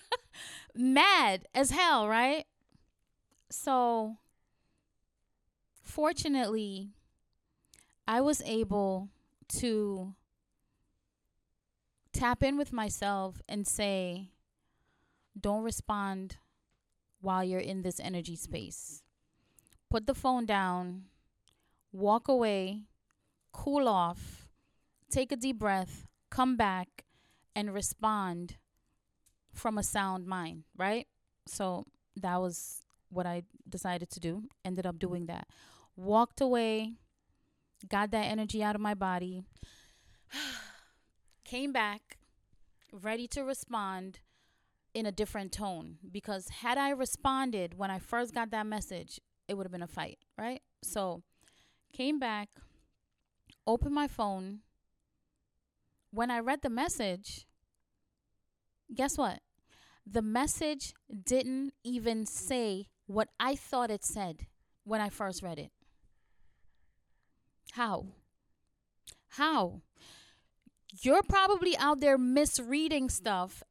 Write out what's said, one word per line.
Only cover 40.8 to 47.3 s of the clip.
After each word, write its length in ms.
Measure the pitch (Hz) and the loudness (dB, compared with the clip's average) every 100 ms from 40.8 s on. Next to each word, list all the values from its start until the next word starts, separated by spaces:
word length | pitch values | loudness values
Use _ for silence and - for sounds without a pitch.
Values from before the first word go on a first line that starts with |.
| - _ _ _ _ _ - | -20 _ _ _ _ _ -10
came 260 | 247 285 | -4 -2
back, 460 | 269 208 208 - - _ _ _ - - _ _ | 0 0 -4 -12 -20 _ _ _ -20 -20 _ _
ready 360 | 202 208 226 240 | -10 -6 -4 -4
to 160 | 285 | -4
respond 760 | 269 262 - 233 196 190 190 185 _ _ _ _ _ _ _ | -4 -6 -4 -4 -4 -4 -8 -14 _ _ _ _ _ _ _
in 120 | 220 214 | -4 -2
a 60 | |
different 400 | 190 214 214 190 | -2 -2 -4 -8
tone. 460 | 202 202 170 160 160 185 | -6 -6 -6 -10 -16 -14
Because 380 | 196 - 190 - | -12 -8 -8 -8
had 280 | - 240 254 | -6 0 2
I 120 | 277 | 2
responded 880 | 277 254 - 269 | 0 -2 0 0